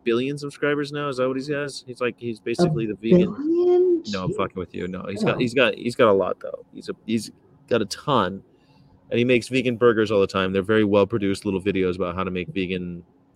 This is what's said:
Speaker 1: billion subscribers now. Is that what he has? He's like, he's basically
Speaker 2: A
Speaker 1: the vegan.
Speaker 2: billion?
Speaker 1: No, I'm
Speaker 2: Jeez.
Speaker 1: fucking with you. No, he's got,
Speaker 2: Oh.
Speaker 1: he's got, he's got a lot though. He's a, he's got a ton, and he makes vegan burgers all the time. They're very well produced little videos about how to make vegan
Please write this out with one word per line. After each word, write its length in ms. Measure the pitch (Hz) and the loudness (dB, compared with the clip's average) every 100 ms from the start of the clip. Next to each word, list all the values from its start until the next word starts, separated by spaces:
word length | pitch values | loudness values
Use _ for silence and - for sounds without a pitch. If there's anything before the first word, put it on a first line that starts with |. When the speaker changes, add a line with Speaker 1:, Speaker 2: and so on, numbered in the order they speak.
Speaker 1:
billion 360 | - 113 131 143 | 0 0 0 -6
subscribers 520 | 143 - 147 147 143 | -10 -4 -2 0 -2
now. 160 | 147 147 | -4 -6
Is 100 | 127 | -2
that 100 | 127 | -2
what 120 | 131 | -2
he 120 | 139 | -4
has? 320 | 143 143 131 - | -6 -6 -10 -16
He's 140 | 120 | -4
like, 160 | 123 - | -4 -4
he's 220 | 120 107 | -8 -8
basically 460 | - 120 175 156 110 | -6 0 2 2 -4
Speaker 2:
A 20 | |
Speaker 1:
the 60 | |
vegan. 380 | 101 110 180 - | -4 4 4 4
Speaker 2:
billion? 680 | 214 294 339 359 359 359 339 269 | -2 -2 0 4 4 4 2 -2
Speaker 1:
No, 160 | 196 | -4
I'm 60 | 90 | -4
Speaker 2:
Jeez. 40 | 90 | -2
Speaker 1:
fucking 200 | 95 92 | -4 -4
with 160 | 87 | -8
you. 140 | 92 90 | -8 -8
No, 160 | 92 90 | -8 -10
he's 140 | 101 | -4
got, 140 | 220 110 | -2 0
Speaker 2:
Oh. 20 | |
Speaker 1:
he's 160 | 123 | 0
got, 200 | 117 117 92 | 2 2 2
he's 180 | 120 | -6
got 140 | 120 120 | 2 4
a 40 | |
lot 280 | 98 92 101 | 4 2 -4
though. 240 | - - - | -8 -14 -16
He's 160 | - - | -18 -14
a, 60 | 95 - | -14 -4
he's 240 | 113 104 - _ _ _ | -4 -4 -16 _ _ _
got 120 | 117 | -2
a 40 | 101 | -2
ton, 560 | - - 131 90 98 - _ _ _ _ _ _ | -8 0 0 0 -4 -14 _ _ _ _ _ _
and 80 | 117 | 0
he 60 | |
makes 220 | 123 123 107 | 2 2 2
vegan 280 | 131 123 113 | -2 -2 2
burgers 340 | 120 110 104 | 4 4 2
all 100 | 104 | 2
the 60 | 98 | 2
time. 260 | 98 95 | 2 0
They're 100 | 95 | 0
very 220 | 92 110 | 2 2
well 220 | 104 101 98 | 4 4 4
produced 380 | 113 98 98 | 2 0 -2
little 160 | 104 95 | -2 -2
videos 320 | 101 95 92 90 | 0 0 0 -2
about 180 | 90 87 | -4 -4
how 80 | |
to 60 | 92 | -4
make 180 | 90 82 | -4 -6
vegan 560 | 82 92 92 90 85 - _ _ | -6 -4 -6 -8 -12 -16 _ _